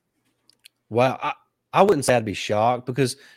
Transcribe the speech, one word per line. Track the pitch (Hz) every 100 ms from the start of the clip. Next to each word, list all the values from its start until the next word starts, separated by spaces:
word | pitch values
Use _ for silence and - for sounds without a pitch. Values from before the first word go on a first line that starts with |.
| _ _ _ _ _ _ _ _ -
wow. | 107 127 117
I, | 151 - _ _ _
I | 151
wouldn't | 196 160 131
say | 123
I'd | 110
be |
shocked | 92 - 104 113 123 123
because | 127 127 - -